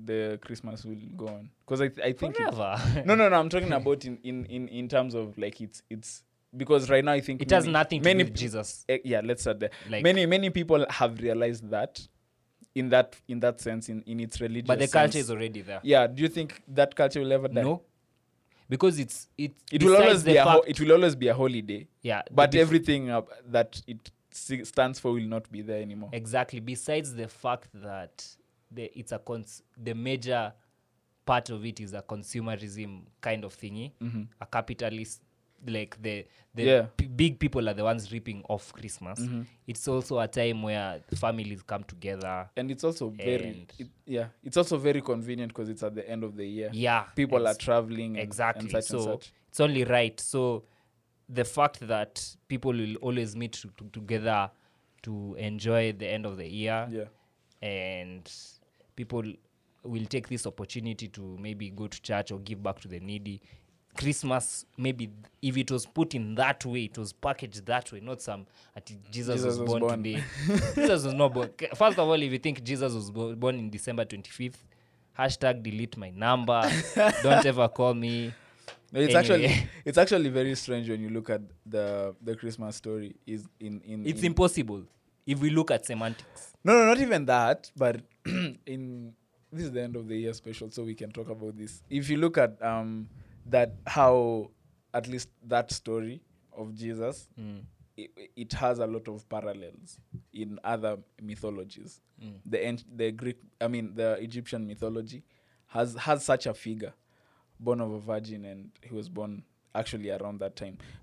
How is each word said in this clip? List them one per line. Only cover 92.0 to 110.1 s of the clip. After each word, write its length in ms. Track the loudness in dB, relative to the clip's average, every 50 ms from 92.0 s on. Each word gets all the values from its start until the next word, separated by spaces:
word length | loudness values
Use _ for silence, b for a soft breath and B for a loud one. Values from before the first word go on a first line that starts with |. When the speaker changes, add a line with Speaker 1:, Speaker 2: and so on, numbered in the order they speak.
| -2 0
Speaker 1:
you 80 | 2 2
look 200 | 2 4 4 4
at, 220 | 4 4 2 -2
um, 460 | -4 -2 -2 -2 -4 -6 -6 -8 -10 -12 b b b b b b -4
that 280 | 2 4 4 4 2 0 -6 -10
how, 640 | -2 4 6 8 8 8 6 4 2 0 -2 -4 -8 _ _ _ _ _ _ _ _ -6
at 120 | -6 -6 -6
least 200 | -8 -10 -10 -12 _ _ -6 -2
that 220 | 0 0 0 -2
story 500 | -6 -8 -6 -4 -4 -4 -4 -6 -10 -14 -18 _ _ _ _ _ -14
of 180 | -14 -12 -12 -12
Jesus, 540 | -10 -8 -8 -6 -4 -4 -6 -6 -8 -14 _ _ -14
Speaker 2:
Mm. 240 | -14 -12 -14 -14 -16 -20 -20 _ _ _ _
Speaker 1:
it, 140 | -18 -18 -18 _ -20 -20 -18 _
it 160 | -14 -12 -10 -6
has 240 | -2 -2 -2 0 -2
a 80 | -4
lot 200 | -4 -6 -8 -10 -10
of 200 | -12 -14 -12 -10
parallels 720 | -10 -8 -8 -8 -10 -10 -14 -18 -20 -20 -20 -20 -20 -20 _ _ -18 -18 -18 _
in 260 | -14 -12 -12 -10 -12 -8 -6
other 320 | -6 -4 -2 -2 -4 -4 -6 -10 _ _ -16
mythologies. 800 | -14 -14 -12 -8 -8 -8 -8 -10 -12 -14 -16 -20 -20 -20 -20 _ _ _ _ -20
Speaker 2:
Mm. 120 | -18 -18 -18 -18 -8
Speaker 1:
The 180 | -6 -4 -2 -2
an-, 140 | -4 -4 -6 -10 -12 -6
the 160 | -4 -4 -4
Greek, 240 | -4 -4 -8 -8 -8 -10 -14 -20 _ -4
I 60 | -4 -4
mean, 240 | -2 -4 -6 -6 -4
the 160 | -2 0 0 0 -2
Egyptian 440 | -4 -8 -10 -10 -10 -8 -8 -8 -8
mythology 580 | -10 -8 -8 -6 -6 -6 -6 -8 -10 -14 -18 -20 _ _ _ _ _ _ _ _
has, 280 | _ -2 -2 -2 -2 -4
has 280 | -2 0 0 0 2 2
such 220 | 2 0 2 0
a 80 | -4 -8
figure, 400 | -6 -8 -10 -8 -8 -10 -12 -14 _ _ _ _ _ _ _ _ _ _ _ _ -4
born 220 | -2 0 0 0
of 100 | -2 -4
a 60 | -6 -6
virgin, 460 | -6 -6 -4 -4 -6 -8 -12 -12 -14
and 240 | -14 -16 -18 -18 -20 -20 _
he 140 | -18 -12 -10
was 160 | -10 -10 -10
born 320 | -10 -10 -8 -8 -10 -12 -16 _ _ _ _ _ -6
actually 360 | -6 -6 -6 -8 -8 -8 -8